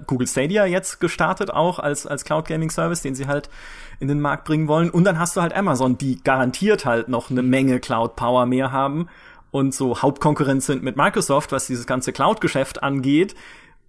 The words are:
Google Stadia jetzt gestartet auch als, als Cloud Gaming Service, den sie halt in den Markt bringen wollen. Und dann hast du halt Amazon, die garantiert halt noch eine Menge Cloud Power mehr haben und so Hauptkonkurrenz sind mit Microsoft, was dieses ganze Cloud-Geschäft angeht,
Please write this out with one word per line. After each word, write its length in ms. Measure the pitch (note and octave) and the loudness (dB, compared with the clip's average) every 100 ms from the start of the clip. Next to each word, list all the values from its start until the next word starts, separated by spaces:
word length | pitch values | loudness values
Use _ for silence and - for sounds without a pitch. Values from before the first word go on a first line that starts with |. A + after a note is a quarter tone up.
| - | -2
Google 200 | B2+ B2 | -2 0
Stadia 380 | - C#3+ G#3 F#3+ | 0 0 2 2
jetzt 340 | F3+ F#3 - | 0 -4 -4
gestartet 500 | E3+ - D#3+ F#3+ G#3 | -4 0 0 0 -2
auch 280 | - E3+ E3 | 0 0 0
als, 280 | D3 C#3+ - | -4 -4 -6
als 160 | C#3+ | -8
Cloud 240 | - D#3 D#3+ | -4 -4 -2
Gaming 220 | D#3 D#3+ | -4 -2
Service, 320 | - E3 E3+ | -2 -2 -2
den 140 | C#3 C3 | -4 -6
sie 120 | C3+ | -2
halt 220 | C#3+ - - - - - - | -2 -4 -14 -18 -18 -18 -6
in 80 | C#3 | -2
den 140 | D3 | 0
Markt 240 | D3 D3 - | 0 -2 0
bringen 220 | D#3 D#3 | 0 2
wollen. 220 | D#3 E3+ | 2 4
Und 140 | E3+ | 4
dann 160 | F#3+ E3 | 4 4
hast 160 | F3 G3 | 0 0
du 60 | |
halt 120 | E3+ - | 0 0
Amazon, 420 | G3 B2+ C3 B2+ | 0 2 2 2
die 240 | C#3 B2 | -2 -2
garantiert 640 | C#3 C3 B2+ - G3+ G#3 B2+ | 0 2 2 0 2 2 2
halt 240 | A#2 A2+ | 0 0
noch 200 | A#2+ - | -4 -2
eine 100 | B2+ | 0
Menge 380 | B2+ C3 C3+ B2+ | 2 4 4 2
Cloud 360 | - A2+ A2+ - | 0 -2 -2 -2
Power 300 | A#2+ B2+ B2 | 2 2 2
mehr 260 | B2+ C3+ | 2 0
haben 380 | C3+ C3+ D3+ E3+ - - - - | 0 0 -2 -6 -10 -20 -20 -6
und 220 | C#3 C3+ | 0 0
so 280 | - C3 A#2 | 0 -2 2
Hauptkonkurrenz 640 | C#3 D3 D3+ D3 C#3 C3+ - | 0 2 0 2 2 0 0
sind 160 | C3+ | -2
mit 120 | C3 C3+ | -2 0
Microsoft, 560 | F3+ G#3+ - C#3+ - | 0 0 0 0 0
was 160 | C3+ - | -4 -4
dieses 200 | B2 B2 | -6 -4
ganze 240 | B2+ C3 | -4 -2
Cloud-Geschäft 680 | - D3 A3 A#3 - C3+ - | 0 0 2 0 0 -2 -4
angeht, 520 | C#3 C#3 C3 D3 G3+ - - - - _ | -4 -2 2 2 2 -4 -20 -20 -20 _